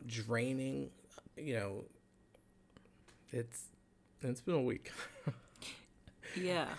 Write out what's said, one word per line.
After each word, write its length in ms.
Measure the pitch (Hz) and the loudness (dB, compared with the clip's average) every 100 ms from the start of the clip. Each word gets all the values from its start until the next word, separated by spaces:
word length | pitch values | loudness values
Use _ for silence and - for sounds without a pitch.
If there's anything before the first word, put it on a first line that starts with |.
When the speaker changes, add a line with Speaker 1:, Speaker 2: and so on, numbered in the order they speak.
| 123 | -4
Speaker 1:
draining. 840 | 113 110 117 127 135 262 139 135 - - - - - | -2 2 4 4 2 2 0 -2 -6 -18 -18 -14 -6
You 160 | 151 113 | 0 2
know, 300 | 101 98 - - - - - - - - - - - - - - - | 2 -2 -8 -16 -20 -20 -20 -20 -20 -20 -20 -20 -20 -20 -20 -20 -6
it's, 340 | 123 117 - - - - - - - | -4 -2 -6 -10 -14 -20 -20 -20 -4
it's 200 | 127 127 | -2 0
been 140 | - 160 | 4 4
a 60 | |
week. 300 | 127 - - - - - - | 4 2 -4 -8 -8 -4 -4
<laughs> 60 | - - - - - - - - - - | -4 -12 -12 -10 -10 -16 -20 -20 -14 -4
Speaker 2:
Yeah. 360 | 180 180 175 151 | 0 4 4 2